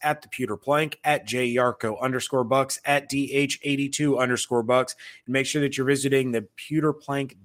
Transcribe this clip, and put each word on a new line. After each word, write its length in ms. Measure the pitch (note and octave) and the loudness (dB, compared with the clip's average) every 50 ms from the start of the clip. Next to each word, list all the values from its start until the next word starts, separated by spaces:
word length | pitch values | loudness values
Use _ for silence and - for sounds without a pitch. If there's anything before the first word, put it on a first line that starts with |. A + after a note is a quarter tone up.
| - | -2
at 180 | D3+ D3+ D3+ | -2 -2 -2
the 80 | - - | -6 -12
Pewter 280 | - - B2+ G#2+ G#2 | -8 -6 -4 -4 -4
Plank, 420 | G2 - C3+ C#3+ D3+ D#3 D3 - - - | -6 -2 0 2 2 0 -2 -4 -4 0
at 220 | D3+ D3 C#3+ - | 0 0 0 0
J 280 | - A#2+ B2+ B2+ A#2+ A#2+ | -4 -2 -2 -2 0 2
Yarko 440 | B2 B2 B2 A#2 - - A2 G#2+ - | 2 2 2 0 0 -4 -4 -4 -2
underscore 440 | B2+ C3 B2+ B2 - - - C3 B2 | -2 -2 -2 -2 -4 0 0 0 2
Bucks, 360 | A2 C3 C3+ C3 B2+ - - - | 2 2 2 2 0 -4 -4 0
at 240 | C#3+ C#3+ C#3+ C#3+ - | 0 0 0 0 -2
D 240 | C3+ C#3 C#3 B2+ C3 | -4 -4 -2 0 0
H 260 | C#3 C#3+ C#3 C#3 - - | 0 0 0 -2 -4 -4
eighty-two 560 | C#3+ C#3+ C#3 C#3 C#3 C#3 - D3+ D3 C3+ B2 | -2 -2 -2 -2 -4 -2 0 0 2 2 2
underscore 460 | B2+ B2+ B2 A#2 - - B2 A#2+ A2+ | 2 2 0 -2 -2 0 0 0 2
Bucks. 320 | A2+ B2+ B2+ B2+ - - - - - - - _ | 4 2 2 2 0 -4 -12 -18 -20 -20 -16 _
And 80 | - B2+ | -2 -2
make 140 | C3+ C3+ | 0 0
sure 160 | - - D3+ C#3+ | 0 0 0 0
that 140 | C3+ - | 0 0
you're 100 | C3+ C3 | 0 2
visiting 460 | C3+ C#3+ C3 C3 C#3 C3+ C3+ C3 B2+ A#2 | 2 2 2 2 2 2 2 2 2 -2
the 100 | A2+ G#2 - _ | -2 -4 -6 _
pewter 360 | - - - D3+ D#3 D3+ D3+ C#3+ | -18 -10 -4 -2 0 2 0 0
plank 440 | D3 - - C#3 C#3 C#3 C3 - - | -2 -6 -6 -4 -4 -4 -6 -10 -16